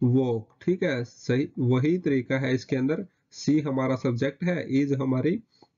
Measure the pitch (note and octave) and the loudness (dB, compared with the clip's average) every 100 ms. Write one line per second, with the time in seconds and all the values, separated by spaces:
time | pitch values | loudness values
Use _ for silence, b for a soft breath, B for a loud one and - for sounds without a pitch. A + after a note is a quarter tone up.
0 | B2 C3 B2+ A2+ - _ - F#3 F3 B2 | 2 2 2 -2 -6 _ -2 0 0 -2
1 | B2 - - B2+ - - B2 B2+ D3+ F3+ | -6 -8 -2 0 -2 0 2 2 2 0
2 | D#3+ C3+ A#2+ C3+ C3 B2+ - C3+ C3+ E3 | 0 0 0 -2 0 -2 -2 -2 0 -2
3 | G3 b b - - D3+ C#3+ C3 C3 C3 | -6 b b -6 0 0 0 -2 -2 -2
4 | C3+ A#2+ C3 - F3 F3 - C3+ C#3+ C3+ | -2 -2 -2 -2 -2 -2 0 0 0 0
5 | C3 B2+ C#3+ A3 - b b | 0 0 0 -2 -6 b b